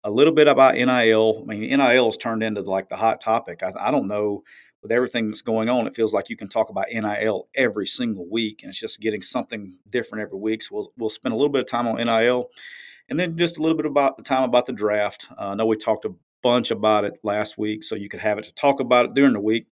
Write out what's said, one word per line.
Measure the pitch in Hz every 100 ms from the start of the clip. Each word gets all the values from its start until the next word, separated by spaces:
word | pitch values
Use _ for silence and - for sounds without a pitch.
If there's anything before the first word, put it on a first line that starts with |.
| 104
A |
little | 107 151
bit | 156 147
about | 135 131 -
N | 127
I | 123 113
L. | 110 110 110
I | -
mean, | 104
N | 113 139
I | 131 127
L | 117
has | 107
turned | 120 110
into, | 110 104
like, | 95 95 -
the | 101
hot | 113 107
topic. | 113 113 101 85
I, | 92 95
I | 101
don't | 139 101
know, | 104 104 101 - - _ _
with | 104
everything | 120 123 120 110
that's | 107
going | - 110 113
on, | 123 110
it | -
feels | 110
like | 101 98
you | 113
can | 98
talk | 117 107
about | 98 -
N | 113 107
I | 104
L | 110 98 - -
every | 123 104 92
single | - 120 98 87
week, | 113 110 107
and | 95
it's | 95
just | 110 -
getting | 110 104
something | - 123 - 110 98 90 _
different | 123 113 110
every | 104 98
week. | 110 110
So | - 104
we'll, | 101 -
we'll | 110
spend | - 127
a | 113
little | 143
bit | 139
of | -
time | 120 120
on | 113
N | 117
I | 113 117
L, | 123 123 - - - - - -
and | 156
then | 180 165
just | 170 165
a |
little | 160 160
bit | 151
about | 143 139 -
the |
time | - 131
about | 127 123 123
the |
draft. | 113 104 104 104 - - -
Uh, | 101
I | 101
know | 113
we | 107
talked | 117 107
a | 107 95 _ _
bunch | 123 123 117
about | 107 107 107 101
it | -
last | 107 104 104 -
week, | 107 107
so | - 107
you | 101
could | 95
have | 107 104
it |
to | -
talk | - 143 139
about | 120 123 117
it |
during | 127 139
the | 107
week. | 104 117 -